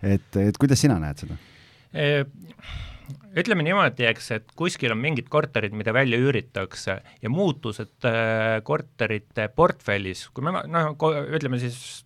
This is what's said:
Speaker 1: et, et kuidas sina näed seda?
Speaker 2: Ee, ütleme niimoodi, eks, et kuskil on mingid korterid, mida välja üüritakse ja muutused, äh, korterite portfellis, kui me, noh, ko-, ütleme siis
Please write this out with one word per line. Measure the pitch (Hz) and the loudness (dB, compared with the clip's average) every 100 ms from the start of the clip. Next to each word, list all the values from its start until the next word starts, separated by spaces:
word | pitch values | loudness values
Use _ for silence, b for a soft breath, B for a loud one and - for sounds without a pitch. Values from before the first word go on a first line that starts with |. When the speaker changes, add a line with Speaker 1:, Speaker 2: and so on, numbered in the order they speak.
Speaker 1:
et, | 98 98 - 101 | 4 2 2 0
et | 101 104 | 2 4
kuidas | 139 131 | 4 6
sina | 147 101 | 6 4
näed | 76 71 | 0 -6
seda? | 73 73 b b b b b | -10 -12 b b b b b
Speaker 2:
Ee, | 156 147 147 143 - 160 - B B B B B 139 208 190 | -4 0 0 -2 -8 -20 -20 B B B B B -18 -8 -4
ütleme | 180 196 | 0 0
niimoodi, | 151 196 165 120 120 | 2 2 2 2 0
eks, | 113 - | 0 -4
et | 110 - - | -6 -6 -4
kuskil | 170 - 127 110 | -4 -2 -2 0
on | |
mingid | 139 151 - | -2 -4 0
korterid, | 151 151 117 104 107 | 0 0 -2 -4 -4
mida | 92 | 0
välja | 110 135 117 | 2 2 4
üüritakse | 131 120 - - 95 - - 95 - b | 2 2 -2 -8 -8 -8 -6 -6 -8 b
ja | 110 | -4
muutused, | 143 165 139 113 104 107 _ 127 | 0 0 0 -6 -8 -10 _ 0
äh, | 113 113 113 110 110 110 | 2 2 2 2 0 0
korterite | 151 - _ 110 107 - - 107 | -4 -4 _ -2 -2 -4 -4 -4
portfellis, | - 175 - - 101 95 92 - | 2 2 2 -2 -2 -2 -8 -10
kui | - | -6
me, | 143 185 147 | -4 -4 -2
noh, | 165 156 151 | -2 -2 0
ko-, | 156 151 143 156 | 0 0 -2 -2
ütleme | 143 123 | -2 -2
siis | 123 120 - - | -4 -8 -14 -18